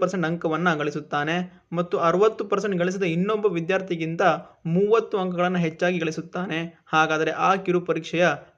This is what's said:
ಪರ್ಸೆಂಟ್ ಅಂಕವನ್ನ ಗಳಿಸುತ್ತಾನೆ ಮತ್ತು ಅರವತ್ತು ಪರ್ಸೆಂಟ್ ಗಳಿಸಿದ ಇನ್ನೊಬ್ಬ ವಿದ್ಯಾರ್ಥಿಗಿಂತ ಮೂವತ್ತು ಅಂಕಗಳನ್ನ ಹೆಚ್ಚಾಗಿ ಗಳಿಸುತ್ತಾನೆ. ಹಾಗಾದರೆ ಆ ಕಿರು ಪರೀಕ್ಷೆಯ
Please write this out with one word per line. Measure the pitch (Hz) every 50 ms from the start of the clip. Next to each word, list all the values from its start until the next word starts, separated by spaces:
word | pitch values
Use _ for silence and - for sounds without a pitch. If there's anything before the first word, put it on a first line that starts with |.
ಪರ್ಸೆಂಟ್ | 180 180 190 185 160 160
ಅಂಕವನ್ನ | 170 170 - 165 156 156 175 180 160 151
ಗಳಿಸುತ್ತಾನೆ | 151 151 - 156 151 - 160 147 147 156 165 180 180 180 - - _ - 170
ಮತ್ತು | 170 175 170 - 190 165 165
ಅರವತ್ತು | 165 180 214 220 220 - 214 202
ಪರ್ಸೆಂಟ್ | 208 196 202 208 190 175
ಗಳಿಸಿದ | 175 185 190 196 196 170 160
ಇನ್ನೊಬ್ಬ | 170 185 208 220 208 208 208 180 170
ವಿದ್ಯಾರ್ಥಿಗಿಂತ | 165 160 190 190 185 185 180 165 165 160 165 170 202 175 156 143 - - - _ - 170 165
ಮೂವತ್ತು | 185 202 208 220 226 220 - - 202 185
ಅಂಕಗಳನ್ನ | 185 180 170 180 180 185 180 170
ಹೆಚ್ಚಾಗಿ | 160 151 - 180 180 185 170 -
ಗಳಿಸುತ್ತಾನೆ. | 156 160 - - 175 - 185 180 185 160 165 165 165 - _ _ - -
ಹಾಗಾದರೆ | 156 160 156 156 156 160 156 - - 165 175
ಆ | 190 196 190
ಕಿರು | 185 175 180 175 170
ಪರೀಕ್ಷೆಯ | 160 165 160 - - 165 180 165 143 143 - - _